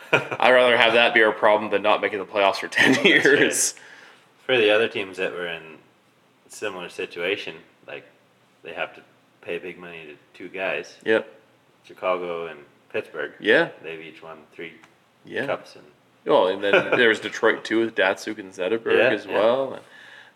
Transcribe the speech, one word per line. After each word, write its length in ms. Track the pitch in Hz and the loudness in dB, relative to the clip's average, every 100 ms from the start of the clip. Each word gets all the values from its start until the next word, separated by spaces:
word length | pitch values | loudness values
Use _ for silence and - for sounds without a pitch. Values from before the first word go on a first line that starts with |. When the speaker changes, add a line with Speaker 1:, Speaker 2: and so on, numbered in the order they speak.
Speaker 1:
<laughs> 80 | - | -2
Speaker 2:
I'd 400 | 151 - - 120 | -2 -2 0 4
rather 240 | 127 123 120 | 6 6 4
have 160 | 117 | 4
that 200 | 117 117 | 4 4
be 80 | 107 | 4
our 80 | 110 | 4
problem 360 | 107 113 107 107 | 4 4 4 0
than 120 | 98 | -2
not 200 | 104 101 | 0 0
making 180 | 101 101 | 0 -4
the 60 | 90 | -6
playoffs 320 | 104 98 92 | 2 2 0
for 80 | 82 | -6
ten 260 | - - | 0 2
Speaker 1:
That's 40 | 127 | 4
right. 200 | 196 143 | 4 4
Speaker 2:
years. 520 | 139 143 147 - - - - - - - _ _ - | 4 4 2 0 -4 -6 -20 -20 -20 -20 _ _ -2
Speaker 1:
For 120 | 127 | 2
the 120 | 107 | 4
other 160 | 107 113 | 2 0
teams 300 | 117 95 90 | -4 -10 -6
that 140 | 92 | -8
were 140 | - 87 | -6 -8
in 140 | 82 80 76 _ _ _ _ _ _ _ | -10 -14 -20 _ _ _ _ _ _ _
a 20 | |
similar 380 | - 107 92 87 | -10 -10 -8 -12
situation, 680 | - 92 87 87 104 - 82 - _ - | -10 -10 -6 -4 -4 -8 -16 -20 _ -18
like, 180 | 71 - _ _ _ _ _ | -18 -18 _ _ _ _ _
they 100 | - | -16
have 200 | 82 82 - | -10 -10 -12
to 60 | _ _ _ _ | _ _ _ _
pay 160 | - 87 | -10 -10
big 200 | 90 87 | -10 -16
money 280 | 87 82 78 | -18 -18 -18
to 100 | 73 _ - | -20 _ -20
two 120 | 92 | -16
guys. 480 | 95 92 76 - - - | -8 -6 -6 -8 -12 0
Speaker 2:
Yep. 220 | 110 - - _ _ _ _ _ | 0 0 -18 _ _ _ _ _
Speaker 1:
Chicago 640 | - 95 90 90 82 82 | -8 -4 -2 -4 -8 -8
and 120 | 76 71 _ _ | -14 -20 _ _
Pittsburgh. 420 | 110 - 80 73 - | -10 -8 -10 -10 -6
Speaker 2:
Yeah. 300 | 98 131 165 - | 2 2 2 -6
Speaker 1:
They've 160 | 80 80 | -14 -14
each 220 | 80 78 | -16 -20
won 140 | 82 78 76 | -20 -20 -20
three 200 | - 85 78 _ _ _ _ 101 | -18 -18 -18 _ _ _ _ -12
Speaker 2:
Yeah. 200 | 98 135 | -8 -6
Speaker 1:
cups. 280 | 87 - - | -6 -8 -20
And 80 | - _ _ _ - | -20 _ _ _ 0
Speaker 2:
Well, 220 | 139 92 | 2 2
and 160 | 98 | 0
then 280 | 101 127 - | 2 2 2
Speaker 1:
<laughs> 60 | - | 2
Speaker 2:
there 120 | 117 | 4
was 100 | 104 | 2
Detroit 460 | 107 - 113 87 - | -4 0 0 0 -2
too 140 | 110 | -2
with 140 | 113 110 | -2 0
Datsyuk 440 | 95 98 - 107 | 0 0 -8 -10
and 140 | 95 | -12
Zetterberg 440 | 95 92 113 113 113 | -6 -4 -2 0 2
Speaker 1:
Yeah, 120 | 120 | 2
Speaker 2:
as 160 | 107 98 | 0 -4
Speaker 1:
yeah. 80 | |
Speaker 2:
well. 460 | 95 107 127 135 107 - - - - - | 0 2 2 -4 -8 -18 -20 -20 -20 -20